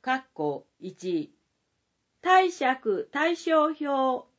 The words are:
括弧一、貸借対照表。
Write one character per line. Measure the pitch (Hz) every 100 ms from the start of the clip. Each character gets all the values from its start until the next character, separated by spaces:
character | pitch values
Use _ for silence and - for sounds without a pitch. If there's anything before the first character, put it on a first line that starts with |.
括 | - 262 262 -
弧 | 147 139 - _
一、 | 180 180 180 170 147 _ _ _ _ _ _ _ _ _
貸 | 349 370 370
借 | 359 262 262 220 185 -
対 | 285 320 339
照 | - 320 302
表。 | 302 294 277 262 254 -